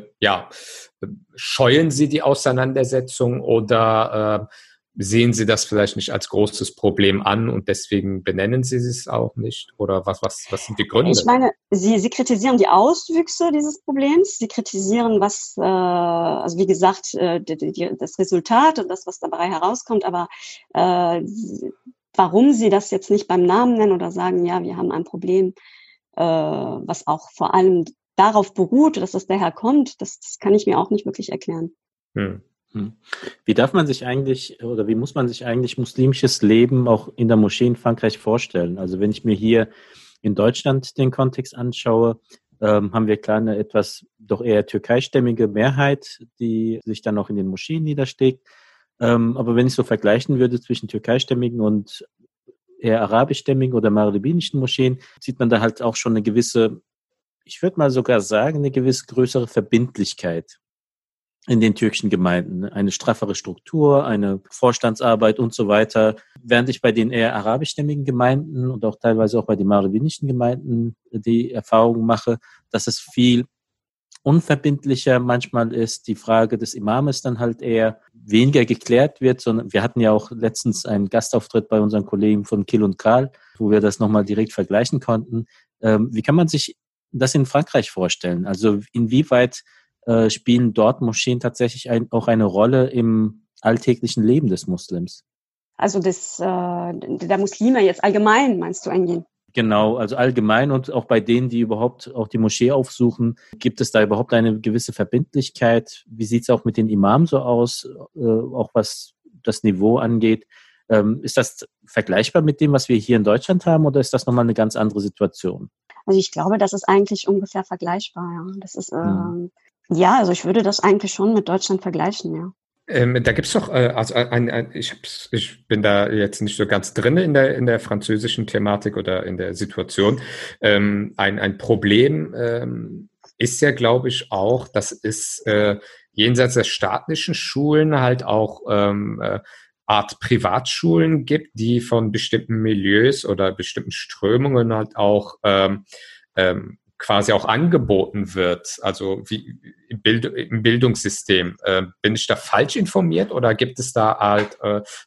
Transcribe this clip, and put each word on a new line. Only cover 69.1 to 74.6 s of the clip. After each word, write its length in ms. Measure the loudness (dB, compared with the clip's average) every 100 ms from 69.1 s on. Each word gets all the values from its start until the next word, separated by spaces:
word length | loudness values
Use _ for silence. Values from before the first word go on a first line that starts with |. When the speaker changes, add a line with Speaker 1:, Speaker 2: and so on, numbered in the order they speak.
| 2 2 0
Speaker 3:
auch 60 | 0
bei 100 | 0
den 120 | 2
maghrebinischen 600 | 2 2 0 -2 -4 -4
Gemeinden 680 | -2 -2 -2 -4 -4 -4 -8 _
die 440 | -6 0 0 0
Erfahrung 520 | -6 0 4 4 2 0
mache, 320 | 0 -2 -4 _ _ _
dass 180 | -6 -4
es 120 | -8
viel 460 | -6 2 4 4 0 _ _ _ _ _ _ -6
unverbindlicher 960 | 2 2 2 0